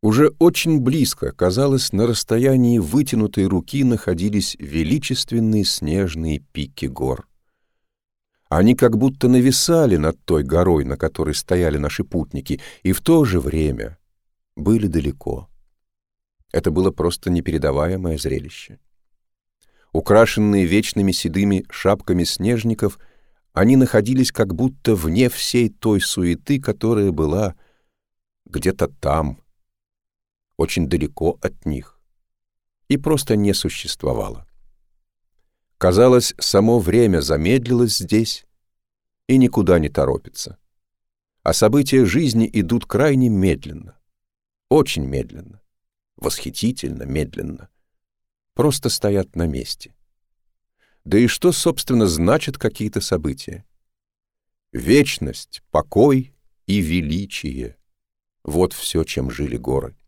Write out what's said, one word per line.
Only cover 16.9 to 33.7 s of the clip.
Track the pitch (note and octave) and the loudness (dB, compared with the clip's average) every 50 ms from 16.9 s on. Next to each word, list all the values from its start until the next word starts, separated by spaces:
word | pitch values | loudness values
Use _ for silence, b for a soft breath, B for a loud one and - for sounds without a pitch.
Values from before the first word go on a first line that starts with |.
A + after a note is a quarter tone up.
просто | - - D#2+ F2 E2+ - - F#2 | 0 0 -2 -4 -4 -4 -4 -2
непередаваемое | F2 F2 D#2+ - D#2 D#2 C#2+ D2+ C2+ C#2+ D2+ E2+ F#2+ F#2+ F#2 E2+ D#2+ D2 | -2 -2 -2 -2 -4 -2 -2 -2 -2 0 -2 -2 -4 -4 -4 -4 -6 -4
зрелище. | - C2+ C2+ - - - - - - - - _ _ _ _ _ _ _ _ _ _ _ _ _ _ _ _ _ _ _ _ _ _ _ | -4 -6 -6 -6 -8 -10 -18 -20 -20 -20 -20 _ _ _ _ _ _ _ _ _ _ _ _ _ _ _ _ _ _ _ _ _ _ _
Украшенные | - D#2+ - - G#2 G#2+ A2+ - - - G#2+ G#2 G2+ G2+ F#2 | -6 -6 0 4 6 6 6 6 2 0 0 2 2 2 2
вечными | E2 F2+ G#2 A2+ - - A2 G2 G2 | 4 2 0 0 0 -2 0 0 0
седыми | F2 - - F2 D#2 F#2+ G2+ G2+ G2+ F#2 - - | 0 -2 -4 -4 -2 0 0 2 0 -2 -2 -6
шапками | - - - F#2+ G2+ G#2 - - F#2 F2+ | -14 -4 0 0 0 0 0 -2 0 0
снежников, | F2 - - - F2+ G#2+ A#2+ A2+ G#2+ A#2 A2 - - G2+ - - - - _ _ _ _ _ _ _ _ _ | 0 -2 -4 -4 -2 -2 -2 0 -2 -4 -2 -2 -2 -4 -4 -6 -20 -20 _ _ _ _ _ _ _ _ _
они | - G2 A2+ C3 | 2 4 6 6
находились | C3+ C3 B2 - G#2+ G#2 A2 C3 C3 B2+ - | 6 6 6 4 2 2 2 0 0 0 0
как | - - A2+ G2 - | 0 -2 -2 -2 0
будто | - B2+ C3 - - _ - A2 | -2 -2 -2 -2 -2 _ 0 0
вне | F#2 D#2+ D#2+ E2 G#2+ B2+ B2 | 0 0 -2 2 2 2 0
всей | - - - - - B2 A#2+ G#2+ | 0 -4 -8 -2 0 0 0 0
той | - _ - A2+ G#2 G2 | -2 _ 0 2 2 2
суеты, | - - - - F2+ F2 E2+ - - - C#3+ C3+ | 0 -2 -2 -2 0 0 -2 -2 -2 -2 -2 -2
которая | C#3 - G2+ - - A2 A#2 G#2 G2+ G2 | -2 -4 -6 -2 -2 0 0 2 0 0
была | E2 D2 D#2+ D2 D#2+ G2 G#2 F#2+ F2 _ _ _ _ _ _ _ _ _ _ _ _ _ _ _ _ _ _ | 0 0 -2 0 0 0 -2 -4 -6 _ _ _ _ _ _ _ _ _ _ _ _ _ _ _ _ _ _
где-то | - - D2 - F#2 F#2+ - - | -10 -10 -4 -2 -2 -2 -2 -4
там, | C#2+ - - - C#2 C#2+ D#2 D#2 C#2 B1 - _ _ _ _ _ _ _ _ _ _ _ _ _ _ _ _ _ _ _ _ _ _ _ | -4 -4 -6 -2 -2 0 0 -2 -4 -6 -10 _ _ _ _ _ _ _ _ _ _ _ _ _ _ _ _ _ _ _ _ _ _ _
очень | - D#2+ E2+ - - E2 C2 | -4 -4 -2 0 -2 -2 0
далеко | E2+ D#2+ C#2+ D2+ - - D#2+ D2+ - _ | 0 -2 -2 -4 -6 -2 -2 -2 -2 _
от | - - - - - | -8 -8 -8 -6 -8
них, | D#2 D2+ C2 - - _ _ _ _ _ _ _ _ _ _ _ _ _ _ _ _ _ _ _ _ | -6 -6 -6 -8 -14 _ _ _ _ _ _ _ _ _ _ _ _ _ _ _ _ _ _ _ _
и | C#3+ | -4
просто | C#3 - D3+ D#3 C#3 - - A2+ | -2 0 0 -2 -2 0 0 0
не | G#2 G#2 G2+ | 2 2 2
существовала. | F#2+ - - D#2 | 0 0 -4 -6